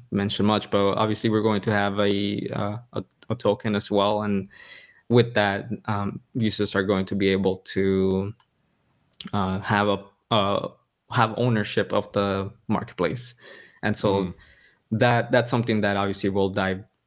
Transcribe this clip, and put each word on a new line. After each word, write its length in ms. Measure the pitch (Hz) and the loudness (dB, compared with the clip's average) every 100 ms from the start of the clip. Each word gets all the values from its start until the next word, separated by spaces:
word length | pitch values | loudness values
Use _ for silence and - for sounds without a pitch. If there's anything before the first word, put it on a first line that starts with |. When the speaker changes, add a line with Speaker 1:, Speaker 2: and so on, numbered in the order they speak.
| - | -6
Speaker 1:
mentioned 380 | 101 101 - 101 | -2 -2 0 0
much, 220 | 107 - | 0 0
but 240 | 101 98 | 0 2
obviously 340 | 98 107 104 113 | 2 0 0 0
we're 140 | 107 | 2
going 180 | 110 104 | 2 0
to 100 | 110 | 0
have 300 | 104 101 98 | 0 0 0
a, 480 | 101 101 101 104 - | 0 0 -2 -4 -4
uh, 240 | - 101 107 - | -4 -4 -6 -10
a, 100 | 104 - _ - | -12 -12 _ -8
a 60 | |
token 400 | - 104 104 110 | -2 0 0 0
as 160 | 101 - | -2 0
well, 320 | 101 101 107 | 2 2 2
and 260 | 107 98 95 - - - - _ - | 0 -2 -4 -12 -20 -20 -20 _ 2
with 240 | 120 120 | 4 4
that, 340 | 113 104 101 117 107 | 2 0 0 -6 -8
um, 360 | - 104 101 - - | -6 -4 -4 -8 -10
users 400 | 131 110 - 101 | -4 -2 0 0
are 100 | 98 | 0
going 200 | 98 95 | 2 0
to 100 | 95 | 0
be 140 | 101 95 | 0 2
able 280 | 95 95 92 | 2 2 -2
to, 760 | - - 98 95 95 95 98 - _ _ _ _ _ _ _ - - | -4 -2 2 2 2 0 -4 -10 _ _ _ _ _ _ _ -20 -6
uh, 240 | 104 95 92 | -2 -2 -2
have 280 | - 104 104 | 0 2 2
a, 140 | 98 - _ - | 0 -4 _ -2
uh, 380 | 110 98 101 - - _ _ - | 0 2 -2 -4 -10 _ _ -6
have 240 | 127 113 110 | 0 0 0
ownership 560 | 123 110 104 - 98 | 0 0 0 -2 -2
of 180 | 101 - | -2 -2
the 380 | 104 101 98 98 - - | -2 0 0 -4 -8 -4
marketplace, 680 | 107 - - 85 - - - - - - _ | -4 -4 -2 -2 -2 -10 -14 -20 -20 -20 _
and 120 | 107 | -4
so 300 | 107 107 98 | 0 2 2
Speaker 2:
Mm. 100 | 90 - - - _ _ _ | -2 -8 -20 -20 _ _ _
Speaker 1:
that, 380 | 107 120 117 117 | 2 2 2 2
that's 200 | 123 117 | 2 2
something 320 | 123 113 107 | 0 0 0
that 160 | 101 101 | 0 0
obviously 320 | 98 95 98 | -2 -2 -2
we'll 180 | 98 98 | 0 0
dive 340 | 98 95 95 - _ | 0 -2 -4 -8 _